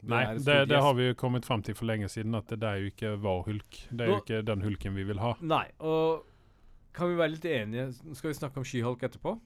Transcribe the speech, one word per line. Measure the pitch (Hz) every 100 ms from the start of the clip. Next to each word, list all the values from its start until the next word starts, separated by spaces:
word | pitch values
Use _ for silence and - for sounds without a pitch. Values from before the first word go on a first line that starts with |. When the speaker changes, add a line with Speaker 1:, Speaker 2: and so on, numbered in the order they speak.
Speaker 1:
Det | -
Speaker 2:
Nei, | 117
Speaker 1:
er | 123
et | 127
Speaker 2:
det, |
Speaker 1:
stort | 139 143 139
Speaker 2:
det | 143
Speaker 1:
yes. |
Speaker 2:
har | 143
vi | 123 127
jo | 120
kommet | 127 123 -
frem | 113
til | 104 101
for | 113
lenge | 110 98
siden, | 113 110 113
at | -
det | 113
der | 110 98
jo | 98
ikke | - 110 101
var | 104 92
Hulk. | 101 104 - - -
Det | 120
er | 120
jo | 202
Speaker 1:
Nå | -
Speaker 2:
ikke | 110 110
den | 101
Hulken | 104 98 98
vi | 98
vil | 95 101
ha. | 120 113
Speaker 1:
Nei, | 165 147 95 -
og | 160 160 160 156 - - - _ - - -
kan | - 175
vi | 170
være | 156
litt | 160 165
enige? | 131 107 120 135 120 160 135
Skal | 160
vi | 143
snakke | 139 135
om |
She-Hulk | 127 123 117 120
etterpå? | 123 - 165 226